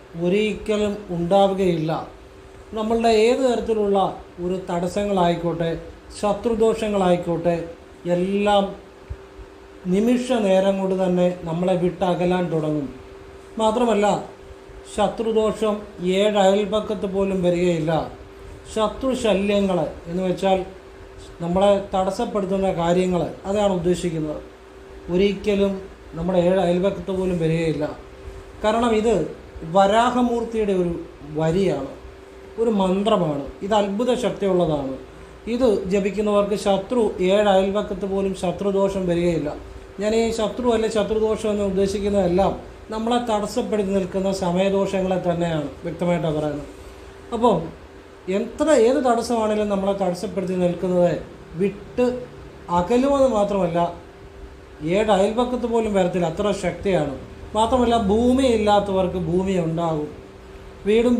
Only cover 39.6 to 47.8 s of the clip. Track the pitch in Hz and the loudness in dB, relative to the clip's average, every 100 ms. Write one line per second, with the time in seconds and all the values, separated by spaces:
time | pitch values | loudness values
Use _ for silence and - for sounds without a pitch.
39.6 | - - - - 208 226 226 226 208 233 | -12 -18 -16 -6 -2 0 0 0 -4 -2
40.6 | 247 220 220 220 196 214 220 214 214 208 | 0 2 2 0 0 2 0 0 -2 0
41.6 | 202 185 196 208 202 202 180 180 190 - | 0 0 0 0 0 2 2 4 2 0
42.6 | - - - 220 226 240 240 208 202 254 | -10 -18 -10 -6 -2 0 0 -2 -2 -4
43.6 | 196 214 196 196 185 190 196 190 175 180 | -2 0 0 0 -2 -2 -2 -2 0 2
44.6 | 196 196 190 196 185 185 175 170 170 156 | 2 2 0 0 0 0 0 0 0 -2
45.6 | 143 - - 156 175 175 160 151 151 147 | -4 -8 -8 -4 0 0 0 -2 -2 -4
46.6 | 143 - - - - - - 233 240 180 | -10 -16 -18 -18 -20 -18 -8 0 2 2
47.6 | 160 - | -2 -12